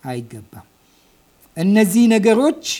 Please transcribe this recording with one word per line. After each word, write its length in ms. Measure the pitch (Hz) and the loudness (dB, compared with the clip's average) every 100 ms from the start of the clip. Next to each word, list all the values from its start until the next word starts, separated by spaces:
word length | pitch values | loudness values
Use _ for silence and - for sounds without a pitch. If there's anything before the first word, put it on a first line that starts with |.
አይገባም። 640 | 131 127 117 113 - - - _ _ _ _ _ _ _ _ 160 | -12 -12 -12 -18 -20 -20 -20 _ _ _ _ _ _ _ _ -4
እነዚህ 480 | 185 214 202 220 233 | 0 2 2 2 2
ነገሮች 560 | 220 220 220 294 311 - | 2 2 2 0 -2 -8